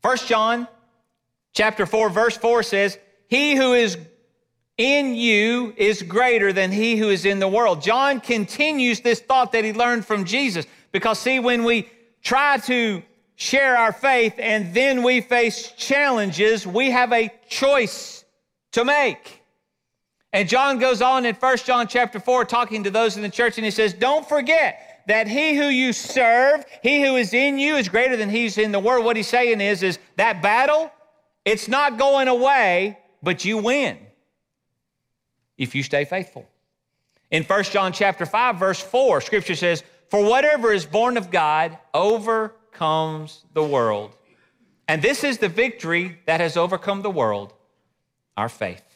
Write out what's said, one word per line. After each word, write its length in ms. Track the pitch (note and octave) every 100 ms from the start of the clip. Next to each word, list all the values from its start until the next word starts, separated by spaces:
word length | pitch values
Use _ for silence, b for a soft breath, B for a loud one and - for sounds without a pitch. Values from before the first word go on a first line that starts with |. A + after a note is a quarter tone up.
First 260 | G#3+ B3+ -
John 400 | A3+ A3 A#3 A#3+ _ _ _ _ _ _ _ _
chapter 340 | - G#3+ G#3+ F3+
four, 240 | A3 A3
verse 260 | F#3 A#3 A3+
four 280 | A#3 A#3
says, 340 | A3+ G3 G3+ G3 _ _ _
"He 260 | B3+ D4
who 180 | C#4 C4
is 240 | B3 A3+ E3+ D#3+ _ _ _ _ _ _ -
in 380 | B3 C#4+ C#4
you 580 | A#3 A#3 G#3 G#3+ A#3+ A#3+ -
is 260 | G#3 G#3+
greater 500 | F3 F#3+ B3 A#3 G3+
than 200 | F#3+ F#3
he 240 | G3+ A3+ A3
who 120 | G#3+
is 160 | F#3+
in 140 | F#3+ G3
the 80 | F#3+
world." 360 | G#3 A#3 E3
John 360 | D#3 A#3 C#4 C4+
continues 840 | - A#3 G3+ - D4+ D4+ B3 A3
this 200 | A#3+ A3+
thought 320 | - C4 B3
that 100 | A3+
he 100 | G#3+
learned 320 | G#3+ A#3+ A#3+
from 200 | F#3+ G#3
Jesus. 420 | F3+ A#3 C#4 F3 C#3+ b b
Because, 300 | F#3+ A3+ A3
see, 180 | B3 C4
when 240 | A#3+ A#3+
we 260 | A#3 A#3 - B B _
try 360 | - C4 C#4+ C4+ -
to 380 | B3 A3+ F#3+ - _ _ _
share 400 | - C4+ C#4 A#3+
our 160 | A3+
faith 420 | - C4+ B3+ A3+ -
and 360 | A3+ G#3+ F3+
then 300 | F3+ C#4 B3+
we 160 | A#3+ B3+
face 500 | - A#3+ A#3 - - -
challenges, 920 | - C#4 C#4+ A#3+ G3+ D#3 G#3 A3 F#3
we 240 | F#3 C4
have 220 | B3 B3
a 180 | A#3 A3+ - _
choice 760 | - C4+ C#4 G#3+ - - - _ _ _ _ _
to 120 | -
make. 600 | A#3+ D4 C4 - - - _ _ _ _ _ _ _ _ _
And 160 | F#3+ F#3+
John 320 | A#3+ C#4 C4
goes 200 | C4 A#3
on 260 | B3 C4 A#3+
in 100 | G#3+
First 280 | B3+ B3+
John 220 | - B3 A#3
chapter 320 | B3 A#3+ A3
four, 260 | G#3+ B3+
talking 380 | A#3 A#3+ A#3+ A3
to 80 | G3+
those 240 | G3+ A3+
in 80 | G3
the 60 | G#3
church, 280 | - A#3+ -
and 80 |
he 60 | A3
says, 240 | G3 G#3+
"Don't 340 | F3+ A#3+ D4+ D4+
forget 600 | D4 B3+ D#4+ B3+ - B B
that 220 | - G#3+ G#3+
he 280 | B3 D#4
who 120 | D4 C#4+
you 260 | B3+ C4
serve, 720 | A3+ - - A#3+ A#3+ C4 D4+ C#4 B
he 220 | A#3+ C#4+
who 140 | C#4 C4
is 180 | G#3+
in 240 | A#3 C#4 C#4
you, 160 | C#4+
is 140 | D4+ G3
greater 280 | G3+ B3+ B3
than 140 | G#3
he's 260 | A3 A#3 G3+
in 140 | G#3+
the 80 | G3+
world." 260 | G3+ B3+
What 120 | A3+ A3
he's 120 | G3+
saying 320 | A#3+ A#3+ A3+
is, 220 | G3+ G3+
is 160 | F#3 E3+ b
that 260 | - A3 G3
battle, 520 | G3 A3+ C#4 D4+ D#4+ - _ _ _ _
it's 220 | - G#3+ -
not 320 | C4+ D4 A3+
going 300 | C#4 C#4 C4
away, 680 | B3 C4 C#4 G#3 F3+ G3 G3+ _ _
but 240 | D#3+ F3
you 140 | F#3 A3
win 400 | G#3 C#4 A#3 G#2 - _ _ _ _ _ _ _ _ _ _ _ _ _ _ _
if 160 | C3+
you 80 | C#3
stay 220 | C3+ C#3+
faithful. 440 | C#3+ F#3 F#3 C3+ - _ _ _ _ _ _ _ _
In 100 | D#3+
First 300 | D#3 G3 G3
John 200 | G3+ F#3+
chapter 320 | - G3 F#3
five, 320 | E3 G#3+ B3 F#3
verse 240 | F#3+ F#3
four, 400 | - B3 C4+ D#3
Scripture 360 | - G#3 - D#3+
says, 260 | F3 E3 - b b
"For 140 | G#3
whatever 500 | G#3 B3+ D4 D4+ A3+
is 140 | G3+ D3+
born 300 | F#3 A#3+ A#3+
of 160 | F3+
God 440 | F3 D3+ D#3 E3 E3 _
overcomes 1500 | D3+ G3 A3+ G#3 A3 G#3+ - _ - D#3+ D#3 D#3+ D#3 D#3 - _
the 100 | D#3
world. 520 | D3+ C#3 A2+ G#2 G#2 _ _ b b b _ _ -
And 160 | D#3
this 220 | F#3+ C#4
is 140 | C#4+ A#3+
the 100 | G3+
victory 720 | E3 B3+ - E3 E3+ F3+ E3+ -
that 140 | D#3+
has 160 | E3+ F3
overcome 460 | F3+ F#3 - G3
the 80 | G3+
world, 420 | F3 A2+ G2+ G2+ _ _ _ _ _ _ _ _ -
our 120 | A2+
faith." 360 | - G2 F2+ _